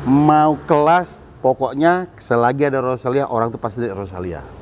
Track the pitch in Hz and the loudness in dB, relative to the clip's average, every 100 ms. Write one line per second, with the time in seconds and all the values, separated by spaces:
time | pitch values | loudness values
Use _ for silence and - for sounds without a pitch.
0 | 123 139 151 151 151 147 - 151 151 175 | 2 4 4 4 4 0 0 2 4 2
1 | 175 - - - 131 131 127 135 165 180 | 0 -12 -20 -4 -2 -2 -4 0 2 2
2 | 180 - - 120 120 135 147 135 127 127 | -4 -14 -2 2 2 2 0 0 -2 -4
3 | 127 135 139 117 117 113 113 104 117 98 | -2 -2 -2 -2 -2 -4 -8 -6 -6 -6
4 | 98 90 90 78 - - | -10 -8 -8 -10 -14 -20